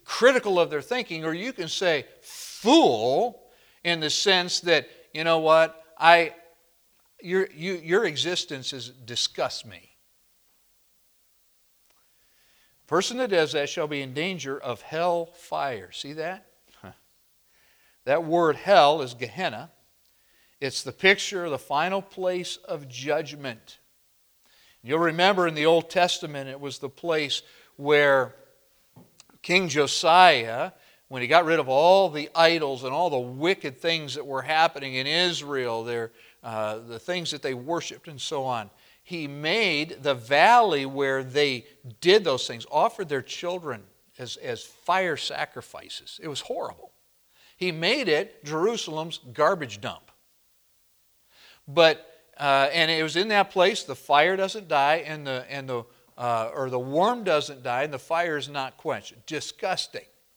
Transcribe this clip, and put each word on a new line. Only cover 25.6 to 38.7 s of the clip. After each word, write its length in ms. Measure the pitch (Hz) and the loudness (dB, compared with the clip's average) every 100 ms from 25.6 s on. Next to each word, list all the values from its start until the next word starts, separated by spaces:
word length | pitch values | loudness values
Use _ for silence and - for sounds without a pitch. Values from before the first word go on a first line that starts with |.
| 156 | 4
Old 240 | 165 160 | 4 2
Testament, 600 | 185 175 - 165 143 135 | 0 2 0 -8 -10 -10
it 100 | 135 | -10
was 200 | 143 127 | -12 -10
the 100 | 135 | -12
place 520 | - 170 160 143 - - - _ - | -8 -2 -2 -2 -6 -8 -20 _ -8
where 580 | 143 147 143 135 123 - _ _ _ _ _ - - _ - _ | 2 4 6 4 2 -6 _ _ _ _ _ -20 -20 _ -20 _
King 280 | - 180 180 | 0 0 2
Josiah, 1000 | 139 139 - 165 175 180 135 113 117 180 - _ _ _ | 0 0 0 4 8 8 6 0 -6 -8 -10 _ _ _
when 140 | 131 | -8
he 60 | 123 | 4
got 180 | 160 160 | 4 4
rid 140 | 165 | 0
of 100 | 131 | 2
all 400 | 131 170 190 185 | 2 4 4 2
the 200 | 147 151 165 | -2 -6 4
idols 480 | 165 165 143 127 | 4 4 -2 -4
and 100 | 131 | -6
all 160 | 143 175 | -4 -2
the 80 | 135 | -2
wicked 640 | 123 131 165 190 147 127 | -6 -4 -2 -2 -6 -6
things 360 | 170 165 147 135 | -2 -2 -4 -10
that 100 | 139 | -8
were 160 | 131 | -8
happening 540 | 127 156 165 156 135 127 | -2 2 2 0 -6 -4
in 120 | 135 | -2
Israel, 760 | 165 180 147 143 139 123 117 117 | 0 0 -2 -6 -4 -2 -4 -4
their, 260 | 117 113 - - _ | -6 -8 -12 -20 _
uh, 360 | 120 110 107 110 | -8 -4 -4 -6
the 200 | 117 147 | -12 -12
things 320 | - 180 165 | -6 -6 -4
that 100 | 151 | -6
they 120 | 143 | -6
worshiped 560 | 123 131 170 - 110 - | -6 -4 -6 -6 -14 -18
and 120 | 139 | -14
so 220 | - 143 | -8 -6
on, 260 | 131 120 101 | -4 -6 -8